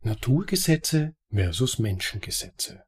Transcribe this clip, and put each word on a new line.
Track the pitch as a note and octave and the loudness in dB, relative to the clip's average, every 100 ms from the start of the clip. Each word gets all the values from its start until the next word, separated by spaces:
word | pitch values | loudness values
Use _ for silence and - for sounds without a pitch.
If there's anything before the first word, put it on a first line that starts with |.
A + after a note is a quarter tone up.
Naturgesetze | - G#2+ - C#3 G3+ F#3 - D#3+ - D#3 D3+ D#3 _ | -2 -2 2 2 2 0 4 2 4 0 0 -6 _
versus | G#2 F2+ E2+ B2+ - | 0 0 2 -2 0
Menschengesetze. | A2 F#2 - G2+ - - - _ - F#2 | -2 -2 -4 -8 -8 -8 -8 _ -10 -10